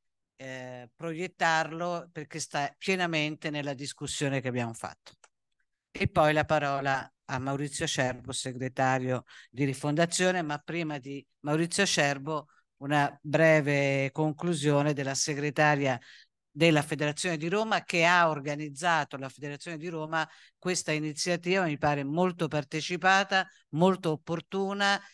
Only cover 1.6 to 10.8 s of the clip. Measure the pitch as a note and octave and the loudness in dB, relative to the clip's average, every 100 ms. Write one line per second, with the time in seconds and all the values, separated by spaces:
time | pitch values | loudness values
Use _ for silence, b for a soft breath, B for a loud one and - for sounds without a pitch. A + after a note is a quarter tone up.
1.6 | D#3 E3 F3 E3+ E3+ D#3+ D3 D#3+ - D3+ | 0 -4 -4 -6 -8 -14 -12 -10 -6 -4
2.6 | C#3+ - - F#3 F3 D#3 D3+ D3+ D#3+ D3 | -4 -4 -4 0 0 0 -2 -4 -6 -4
3.6 | C#3+ C3 C#3+ - C#3+ - C#3+ C3+ B2 B2 | -6 -8 -10 -10 -8 -2 0 0 -2 -4
4.6 | A#2 A2+ - - - - - _ _ _ | -4 -6 -12 -12 -20 -20 -20 _ _ _
5.6 | _ _ _ - G3 F3 D3+ D3+ D3 D3+ | _ _ _ -4 0 4 4 4 2 0
6.6 | C#3+ C#3 C#3 C3+ - _ - C3 C3+ C#3 | 0 -2 -2 -2 -4 _ -8 -6 -4 -4
7.6 | C#3+ - D#3+ - B2+ B2 A#2+ C3 C3 B2 | -4 -4 -4 0 -2 -2 -8 -8 -8 -8
8.6 | B2+ C3 C3 C3 B2+ B2+ B B B A#2 | -6 0 2 2 0 -4 B B B -2
9.6 | C#3+ C3+ D3 D3 E3+ F3 F#3 F#3 D#3+ D3 | -2 -2 -2 0 0 2 0 0 -2 -6
10.6 | - E3 | -6 -6